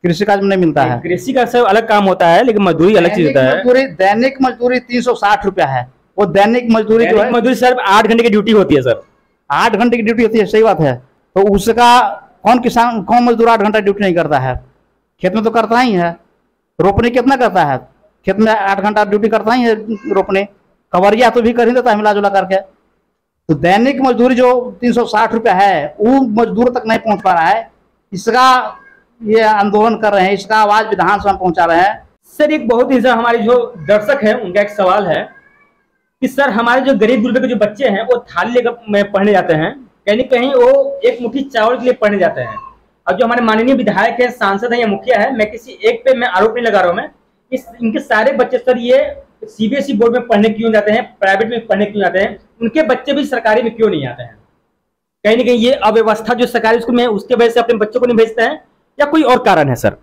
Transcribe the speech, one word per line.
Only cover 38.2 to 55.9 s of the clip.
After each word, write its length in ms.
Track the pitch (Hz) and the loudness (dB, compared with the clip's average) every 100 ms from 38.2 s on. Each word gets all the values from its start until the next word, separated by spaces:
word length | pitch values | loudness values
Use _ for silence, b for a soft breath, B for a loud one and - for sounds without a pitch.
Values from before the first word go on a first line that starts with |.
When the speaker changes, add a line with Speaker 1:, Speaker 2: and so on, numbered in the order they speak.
| - 175 202 | -2 -6 -2
Speaker 2:
लेकर 300 | 247 233 233 214 | 0 -2 -6 -4
में 220 | 202 202 | -2 0
पढ़ने 200 | 196 202 | 0 2
जाते 220 | 196 170 | 2 2
हैं, 360 | 160 170 277 - _ - | 0 -2 -6 -20 _ -4
कहीं 120 | 214 | -2
ना 60 | |
कहीं 300 | - 247 254 | 0 0 0
वो 460 | 269 247 277 269 - | 2 4 4 0 -2
एक 140 | 233 240 | -2 -2
मुट्ठी 200 | 233 277 | -6 -6
चावल 360 | - 233 214 254 | -6 -2 -2 0
के 60 | |
लिए 100 | 247 | -2
पढ़ने 260 | - 208 202 | 0 -2 0
जाते 220 | 170 143 | -2 -2
हैं। 160 | 120 - - _ _ _ - | -10 -12 -16 _ _ _ -6
अब 100 | 180 | -2
जो 80 | 233 | -2
हमारे 160 | 240 | 0
माननीय 340 | 233 214 240 269 | 0 0 0 0
विधायक 460 | 208 185 220 - | 0 -2 -2 -2
हैं, 100 | 247 | -4
सांसद 420 | - 202 196 233 | -2 -4 -2 -4
हैं 80 | 240 | -2
या 60 | 226 | -2
मुखिया 320 | 190 247 226 | -4 -2 0
है, 180 | 233 247 | 0 -2
मैं 140 | 208 | -4
किसी 280 | 226 - - | -6 -18 -4
एक 180 | 214 233 262 | -2 0 0
पे 80 | |
मैं 140 | 254 240 | 0 -2
आरोप 260 | 180 220 233 | 0 0 0
नहीं 100 | 233 | -2
लगा 140 | 202 | 0
रहा 80 | 180 | 0
हूँ, 100 | 185 | -2
मैं 140 | 302 _ _ _ _ | -8 _ _ _ _
इस, 140 | 254 - 240 | -10 -10 -6
इनके 160 | 233 208 | -4 -4
सारे 320 | - 214 233 | -2 0 0
बच्चे 260 | 277 226 247 | 0 -2 -2
सर 200 | - 247 | -2 -2
ये 460 | 240 262 302 - - _ | 2 0 0 -8 -20 _
सीबीएसई 500 | - - 214 277 277 | -20 -6 -2 -2 -2
बोर्ड 200 | 214 233 | 0 2
में 140 | 240 233 | 0 0
पढ़ने 220 | 214 220 | 2 2
क्यों 220 | 214 226 | 0 0
जाते 200 | 220 208 | 0 0
हैं, 260 | 220 233 _ | -2 -4 _
प्राइवेट 300 | 190 196 220 | -2 0 -2
में 180 | 233 226 | -6 -4
पढ़ने 180 | 196 208 | -2 -2
क्यों 180 | 208 | -2
जाते 160 | 185 180 | -2 -2
हैं, 200 | 214 208 _ _ | -4 -6 _ _
उनके 200 | 226 302 | -4 -2
बच्चे 320 | 311 254 - | -2 -2 -2
भी 120 | 285 254 | -4 -2
सरकारी 360 | 247 220 214 | -4 0 0
में 140 | 233 220 | -2 -2
क्यों 140 | 220 | -2
नहीं 180 | 170 131 | -2 -6
आते 160 | 120 | -12
हैं? 140 | 120 - _ _ _ _ _ _ _ _ 208 | -18 -20 _ _ _ _ _ _ _ _ -2
कहीं 120 | 233 | 0
ना 60 | |
कहीं 140 | 247 240 | 0 0
ये 160 | 233 | 0
अव्यवस्था 600 | 269 208 | 0 0